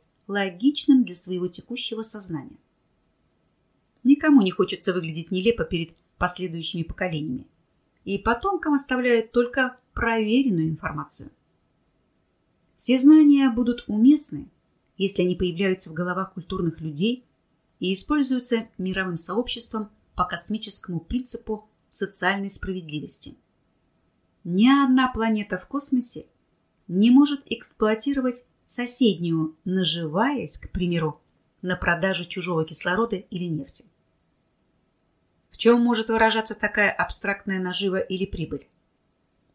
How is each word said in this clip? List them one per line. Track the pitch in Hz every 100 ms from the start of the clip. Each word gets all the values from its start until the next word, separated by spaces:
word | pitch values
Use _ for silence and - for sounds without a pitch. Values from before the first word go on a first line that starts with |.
| _ _ -
логичным | 202 196 175 254 294 - 262 196
для | 180
своего | - 180 180
текущего | - - 240 - 220
сознания. | 220 214 185 156 120 - _ _ _ _ _ _ _ _ _ _ _ _ _ _
Никому | 247 285 311 285
не | 190
хочется | 180 185 185 -
выглядеть | 180 165 160 160
нелепо | 185 196 233
перед | 160 170 165 _ _ -
последующими | 175 - 180 165 156 170
поколениями, | 165 - 185 160 151 - - _ _ _ _ _ -
и | 196
потомкам | 220 240 392 370 311 285
оставляют | - 254 247 233 220
только | 240 240 269 254 - _ -
проверенную | 226 226 214 240 269 170 160
информацию. | 156 - 151 151 - - - _ _ _ _ _ _ _ _ _ _ _ _ _ -
Все | - 254
знания | 269 311 294 277 269
будут | 226 233 240 -
уместны, | 208 240 294 - 147 - _ _ _ _ -
если | 190 -
они | 180 175
появляются | 180 165 196 185 160
в |
головах | 160 180 185 190 -
культурных | - 185 170 160
людей | 160 147 214 247 _ _ _ _ _ _
и | 185
используются | 190 - 302 254 254 247 226 226 -
мировым | 185 185 185 165
сообществом | - 196 247 233 - 220 208 _ _ -
по | 180
космическому | 175 - 208 214 - - 170
принципу | - 247 254 226 - 214 - _ _
социальной | 185 190 - 180 202 196
справедливости. | - - 185 160 147 - - - - _ _ _ _ _ _ _ _ _ _
Ни | 170 180 240
одна | 277 262 254 254
планета | 214 226 214 208 185
в | -
космосе | 277 277 254 - - - _ _ _ _ _ -
не | 180 226
может | 254 285 285 -
эксплуатировать | 226 - - 214 220 285 277 247 247 - _ -
соседнюю, | - 240 - 233 165 170 165 156 -
наживаясь, | 185 185 180 170 160 160 262 285 - -
к | -
примеру, | 180 175 170 160 147 _ _ _ _
на | 180 180
продаже | 180 170 190 180 170
чужого | 190 175 165 160
кислорода | 160 175 190 233 190
или | - 185 175
нефти. | 156 - - - _ _ _ _ _ _ _ _ _ _ _ _ _ _ _ _
В | -
чем | 220 240
может | 240 220 220
выражаться | 220 220 220 220 214
такая | 208 - 202
абстрактная | - 185 - 202 196 - 190
нажива | 185 180 196 185
или | - 185 190
прибыль? | 170 151 143 - _ _ _ _ _ _ _ _